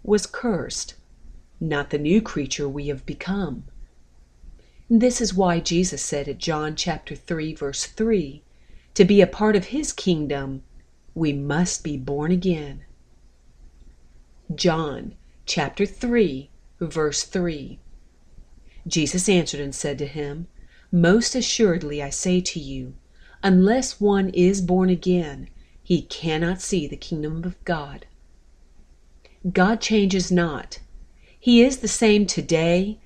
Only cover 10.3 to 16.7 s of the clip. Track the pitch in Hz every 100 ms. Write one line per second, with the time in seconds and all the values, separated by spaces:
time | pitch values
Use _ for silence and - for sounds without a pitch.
10.3 | 143 135 135 - - - _ - 165 156
11.3 | 139 143 147 180 - 160 139 131 143 156
12.3 | 180 185 160 143 139 - - _ _ -
13.3 | _ _ - - - - - - - -
14.3 | - - 151 180 160 151 113 - - -
15.3 | - - - 139 - 208 - 247 240 180
16.3 | 131 139 - -